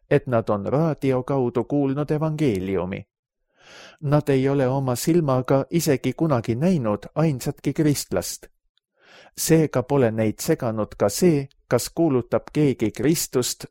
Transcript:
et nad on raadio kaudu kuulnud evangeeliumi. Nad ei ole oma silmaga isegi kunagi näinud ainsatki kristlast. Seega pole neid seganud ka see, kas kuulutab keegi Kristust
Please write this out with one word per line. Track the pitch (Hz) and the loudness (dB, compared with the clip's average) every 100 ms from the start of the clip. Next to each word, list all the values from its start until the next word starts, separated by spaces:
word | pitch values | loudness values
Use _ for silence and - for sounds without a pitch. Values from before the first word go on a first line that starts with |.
| _ | _
et | 143 - | 0 2
nad | 117 - | -2 0
on | 104 101 | -2 0
raadio | 127 165 143 139 127 | 0 0 -2 -2 -2
kaudu | 127 139 123 120 | -2 -2 0 -2
kuulnud | 113 143 139 139 147 | -2 0 0 -2 -2
evangeeliumi. | 151 156 151 151 95 92 95 90 98 - _ _ _ _ _ - - - - | -2 -2 0 0 0 -2 -2 -4 -8 -12 _ _ _ _ _ -20 -20 -20 -10
Nad | 143 147 147 | 0 0 2
ei | 135 131 | 2 2
ole | 143 127 | 2 0
oma | 135 131 120 | 0 -2 -2
silmaga | - 170 151 127 127 135 - | 0 0 2 0 2 0 2
isegi | 165 156 131 135 | -2 0 0 0
kunagi | - 160 127 107 113 | -2 0 0 0 0
näinud | 165 180 113 104 - - | 2 0 0 -2 -4 -2
ainsatki | 160 131 - - 147 | 0 0 -6 -6 -6
kristlast. | 139 156 143 - 92 - - - _ _ _ _ _ _ - - - | 0 0 0 -2 -4 -4 -10 -16 _ _ _ _ _ _ -20 -20 -8
Seega | - 160 151 131 | 2 2 4 -2
pole | 120 143 117 | 0 2 2
neid | 110 110 104 | 2 -2 -2
seganud | - 156 123 110 104 - | -2 -2 -2 -4 -6 0
ka | 104 | -2
see, | - 180 147 139 _ _ | 2 2 2 -2 _ _
kas | 123 - | -2 -2
kuulutab | - 165 131 - 113 - | 0 2 2 0 -4 -2
keegi | 147 151 120 107 | 0 0 2 -2
Kristust | - 123 170 - 131 123 - - | 0 0 0 0 -2 -2 -6 -12